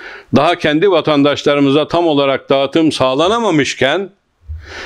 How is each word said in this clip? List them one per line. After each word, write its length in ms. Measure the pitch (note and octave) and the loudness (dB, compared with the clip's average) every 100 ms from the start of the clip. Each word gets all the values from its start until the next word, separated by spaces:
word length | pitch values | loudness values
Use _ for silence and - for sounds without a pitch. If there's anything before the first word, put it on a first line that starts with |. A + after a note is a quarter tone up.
| - - - B2 | -20 -20 -4 0
daha 200 | D3+ F3 | 0 0
kendi 340 | D#3+ D3+ G3 | 0 2 2
vatandaşlarımıza 960 | E3+ C#3+ D3 C#3+ C#3 - C#3+ C#3 C#3+ D3 | 2 2 2 2 2 0 2 2 2 0
tam 180 | E3+ E3+ | 0 0
olarak 440 | C#3+ C#3 C3 - | 0 0 -2 0
dağıtım 420 | C3+ C3+ E3+ D#3+ | 0 0 0 0
sağlanamamışken, 1200 | B2 B2+ C3 E3+ A#3 A3 D#3+ B2+ - C3 D#3+ G3 - _ _ - - - - | 0 -2 0 0 0 0 0 -2 0 -2 0 -6 -12 _ _ -16 -16 -14 -16